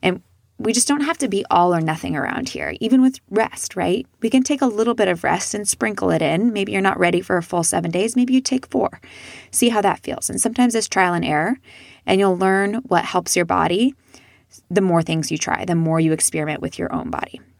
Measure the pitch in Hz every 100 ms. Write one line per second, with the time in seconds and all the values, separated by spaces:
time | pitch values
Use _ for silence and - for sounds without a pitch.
0 | - 180 _ _ _ _ - 240 - 294
1 | 294 339 262 196 - 180 175 170 160 160
2 | - 151 135 - - - 73 85 220 262
3 | 262 262 _ 196 220 - - - 185 180
4 | 262 _ 226 262 262 285 262 208 226 226
5 | 196 170 - 170 - 208 208 - 226 202
6 | 190 160 156 160 233 208 196 202 190 -
7 | 175 175 190 185 170 175 165 - 170 175
8 | 220 240 247 262 262 254 - 269 - -
9 | - - - - - - 240 226 202 -
10 | - - - - - 240 247 220 214 -
11 | 185 175 165 151 170 262 _ - - -
12 | - 185 196 180 190 190 196 220 - 175
13 | - 185 170 - 170 185 160 175 247 285
14 | _ - _ _ _ - _ 180 196 170
15 | 165 160 151 151 - - - 170 165 160
16 | 160 156 - 160 151 151 - - 175 165
17 | - - - - - _